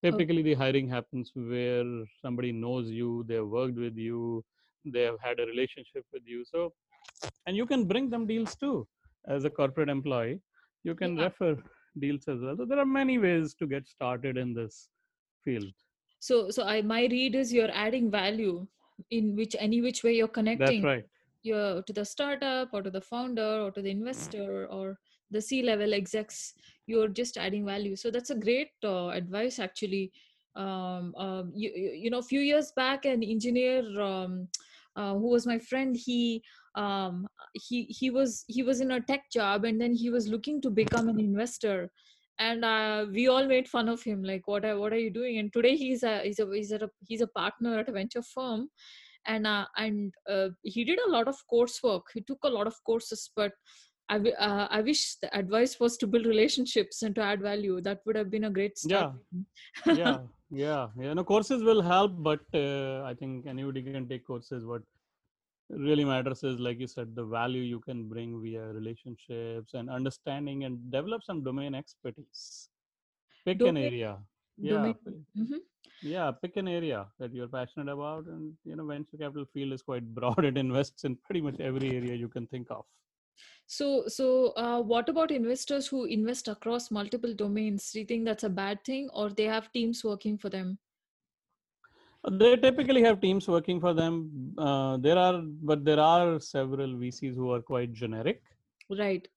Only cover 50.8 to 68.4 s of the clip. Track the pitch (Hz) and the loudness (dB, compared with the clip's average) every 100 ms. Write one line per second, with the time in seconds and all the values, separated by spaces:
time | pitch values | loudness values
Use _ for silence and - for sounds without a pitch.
50.8 | 233 359 480 285 226 269 - 233 240 - | 0 2 2 2 2 -2 0 4 4 2
51.8 | 247 190 - 226 202 269 302 233 208 226 | 0 0 -2 -12 -8 -2 0 0 -2 -4
52.8 | - 226 - 220 - - 208 - _ - | 0 0 0 -10 -8 -2 -2 -2 _ -20
53.8 | _ _ - 208 208 - 208 202 202 214 | _ _ -2 2 2 2 0 0 0 0
54.8 | 220 294 - - - 202 190 214 254 - | 2 2 0 -4 -4 -2 2 2 2 2
55.8 | 233 240 220 233 226 214 220 - 254 - | 0 2 2 2 4 6 4 4 0 2
56.8 | 196 - 220 202 208 208 202 208 202 185 | 0 -2 -4 0 2 2 0 -2 0 0
57.8 | 180 202 - 214 202 214 214 190 202 202 | -2 -4 -2 -2 0 0 0 0 -2 -2
58.8 | 156 196 160 131 _ 180 196 - - - | 2 4 4 -2 _ -8 -8 -12 -20 -2
59.8 | - 311 - - 123 _ _ 139 147 147 | 4 6 4 2 -2 _ _ -4 0 0
60.8 | 120 110 131 160 180 208 214 262 220 226 | -2 -6 -4 -2 4 4 4 2 6 6
61.8 | 175 180 208 180 156 151 - 160 143 139 | 6 6 4 2 0 0 0 0 0 0
62.8 | 135 131 135 123 135 131 135 131 139 135 | -4 -4 -6 -8 -8 -8 -8 -8 -6 -6
63.8 | 127 135 123 127 - 123 - 127 113 117 | -6 -8 -6 -8 -8 -10 -8 -10 -6 -8
64.8 | 107 _ _ _ _ _ _ _ _ - | -10 _ _ _ _ _ _ _ _ -6
65.8 | 143 151 143 131 127 131 139 123 123 120 | 2 2 4 2 -2 -4 -4 -2 -4 -6
66.8 | 127 - 117 113 113 113 120 127 123 120 | -8 -10 -10 -10 -6 -2 -2 -2 -4 -6
67.8 | 117 123 110 113 117 117 | -8 -10 -8 -10 -10 -10